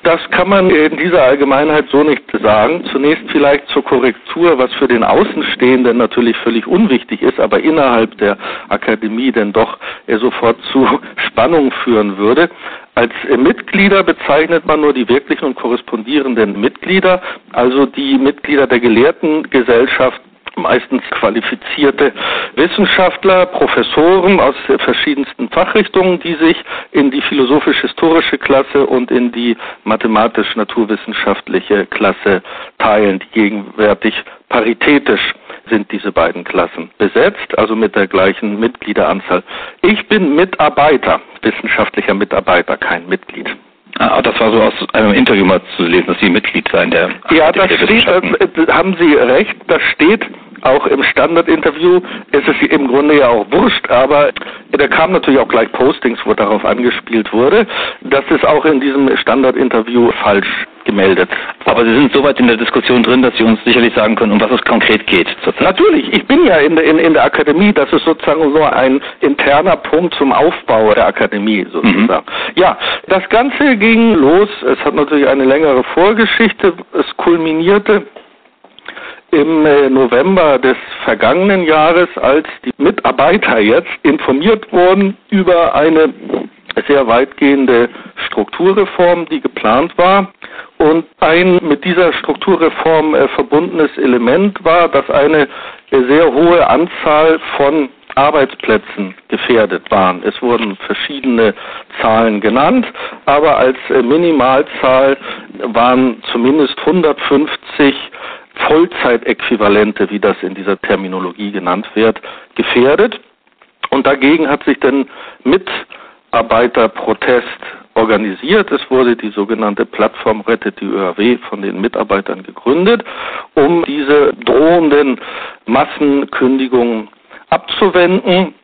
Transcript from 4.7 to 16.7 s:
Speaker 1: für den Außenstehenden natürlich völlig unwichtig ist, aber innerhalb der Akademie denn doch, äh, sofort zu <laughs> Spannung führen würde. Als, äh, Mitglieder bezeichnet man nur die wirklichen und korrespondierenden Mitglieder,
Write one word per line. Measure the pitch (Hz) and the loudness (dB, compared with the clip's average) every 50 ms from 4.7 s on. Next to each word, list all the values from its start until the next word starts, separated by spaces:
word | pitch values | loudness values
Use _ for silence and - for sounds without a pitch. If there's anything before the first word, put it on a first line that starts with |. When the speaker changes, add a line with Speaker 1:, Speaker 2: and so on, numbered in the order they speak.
| - | 0
Speaker 1:
für | - 139 127 | -2 0 0
den | 123 117 110 | 2 0 2
Außenstehenden | - - 143 208 - - 160 143 - - - 123 123 127 127 127 120 113 | 2 2 2 2 0 -2 -6 -6 -6 -4 0 2 2 4 4 2 2 2
natürlich | 120 120 107 - - 120 117 113 - | 2 0 0 0 0 0 0 0 -2
völlig | - 117 113 113 107 | -4 -2 -2 -2 -2
unwichtig | - - 185 233 202 135 117 - - - - | 0 0 2 2 2 2 -2 -2 -4 -6 -2
ist, | - 117 - - | -2 -2 0 0
aber | 104 107 104 - | -2 0 0 0
innerhalb | - 156 156 160 139 131 120 113 113 110 - - | 0 2 2 2 2 2 2 2 0 0 -2 -2
der | 104 101 101 - - - - - - - | -2 -2 -2 -2 -6 -12 -12 -12 -8 -6
Akademie | 104 104 - - 110 104 113 107 107 113 131 131 | -6 -4 -2 -2 -2 -2 -2 -4 -4 -2 -2 -2
denn | 113 120 104 104 98 | 0 0 -2 0 0
doch, | 110 110 107 - - - - - - _ - | 0 0 0 -4 -14 -14 -16 -16 -16 _ -4
äh, | 120 110 | -2 0
sofort | 117 127 - - - 117 117 - - - | 0 -2 -2 0 0 0 0 0 -6 -4
zu | - 135 131 117 | 0 0 2 2
<laughs> | 127 143 - - - - - - | 0 -2 -4 -10 -10 -8 -8 -6
Spannung | _ - 113 139 170 160 143 131 - - - | _ 0 0 2 2 2 2 0 -2 -4 -2
führen | 127 120 107 104 101 98 95 | 0 0 2 0 -2 -2 -2
würde. | 101 107 123 143 175 160 - - - - - - - _ _ | 0 2 2 2 2 0 -2 -12 -18 -18 -18 -18 -20 _ _
Als, | - 117 117 - - - - | -2 -2 -2 -4 -10 -4 -2
äh, | 131 120 | 0 2
Mitglieder | 131 160 233 - - - - 190 196 202 202 196 | 2 2 2 0 -6 -6 -2 0 2 2 2 2
bezeichnet | 185 170 156 - - - 143 147 160 156 170 165 - | 2 0 -2 -4 -2 0 0 0 2 0 0 -2 0
man | - 156 151 | 0 -2 0
nur | 151 147 139 | 2 0 0
die | 127 120 104 | 0 0 0
wirklichen | 120 139 - - 156 131 - | 0 -2 0 -4 -6 -4 -4
und | 143 123 | -6 -6
korrespondierenden | - - 117 120 117 - - - 110 107 117 143 151 135 135 123 113 110 101 101 98 | -4 -4 -4 -4 -4 -4 -8 -8 -8 -6 -4 -2 -2 -2 -2 0 0 0 0 -2 -2
Mitglieder, | 104 147 | -2 -4